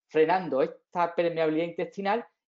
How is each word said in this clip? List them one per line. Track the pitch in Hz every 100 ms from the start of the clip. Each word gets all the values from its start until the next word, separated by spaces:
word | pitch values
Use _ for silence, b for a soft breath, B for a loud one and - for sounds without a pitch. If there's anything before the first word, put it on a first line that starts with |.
| _
frenando | 156 156 185 165 131
esta | 165 - _ 180 170
permeabilidad | 175 170 160 156 156 170
intestinal | 175 175 - 196 233 - _